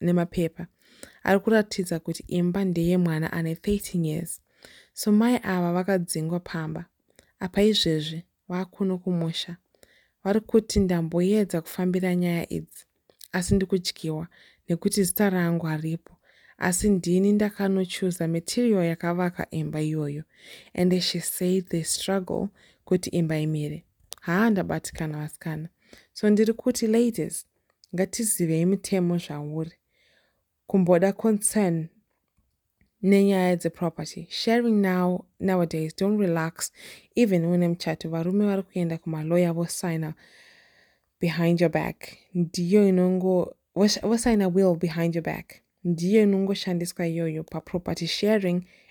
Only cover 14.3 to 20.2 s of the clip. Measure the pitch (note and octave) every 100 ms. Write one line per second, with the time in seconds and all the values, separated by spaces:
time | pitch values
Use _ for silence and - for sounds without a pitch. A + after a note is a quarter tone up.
14.3 | _ - _ - E3+ G3+ G#3 F#3 - G#3
15.3 | F#3 E3+ E3+ E3 D#3 D#3+ E3 - - _
16.3 | _ _ - F3+ F3+ G#3+ F#3+ E3+ F3+ G3+
17.3 | G#3 G#3 G#3 G3 F#3+ F3+ - F#3 F3 E3
18.3 | E3 - - A#3+ G3+ E3+ E3 E3+ F3 F3+
19.3 | F3 - D#3+ D3+ D3+ D#3 D#3 D3 D3